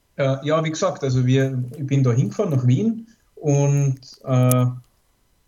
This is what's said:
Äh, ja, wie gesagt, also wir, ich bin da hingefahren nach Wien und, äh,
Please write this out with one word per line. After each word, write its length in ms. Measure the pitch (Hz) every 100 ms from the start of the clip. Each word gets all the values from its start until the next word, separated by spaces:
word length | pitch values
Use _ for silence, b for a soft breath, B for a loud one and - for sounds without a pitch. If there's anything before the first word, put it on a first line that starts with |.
| _ -
Äh, 280 | 135 131 147
ja, 180 | 156
wie 60 | 156
gesagt, 340 | 156 185 -
also 220 | 135 127 127
wir, 380 | 131 135 127 123 156
ich 100 | 131
bin 160 | 139
da 80 | 127
hingefahren 400 | 117 196 220 196
nach 160 | 127 123
Wien 400 | 143 220 220 B B B -
und, 640 | 151 143 143 143 139 131 - - 135
äh, 400 | 127 127 127 123 123 - _ _ _ _ _